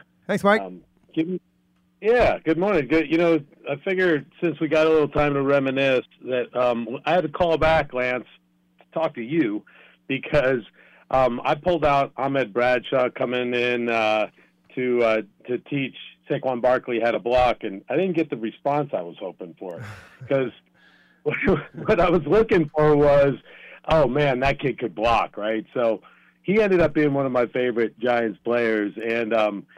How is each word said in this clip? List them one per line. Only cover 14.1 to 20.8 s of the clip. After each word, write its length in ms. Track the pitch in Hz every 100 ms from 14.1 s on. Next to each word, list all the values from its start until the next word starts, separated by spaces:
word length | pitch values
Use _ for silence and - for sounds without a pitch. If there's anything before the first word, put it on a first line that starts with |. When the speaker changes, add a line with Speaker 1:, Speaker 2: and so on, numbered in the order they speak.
| 110 101 - _ _ _
Speaker 2:
to, 280 | - 127 120
uh, 200 | 117 110 107 _ -
to 120 | 123
teach 360 | - 143 131 - - - -
Saquon 320 | 143 135 127
Barkley 400 | 123 127 127 117
how 120 | 120
to 60 | 107
block, 400 | 98 127 123 110
and 200 | 113 95 -
I 80 | 135
didn't 180 | 190 165
get 120 | 156
the 80 | 127
response 540 | 110 - 143 143 147
I 100 | 98
was 140 | 87 85
hoping 360 | 95 85 90 80
for 240 | 95 85 107 107
Speaker 1:
<laughs> 240 | - - 123
Speaker 2:
'cause 220 | 139 127 - _ _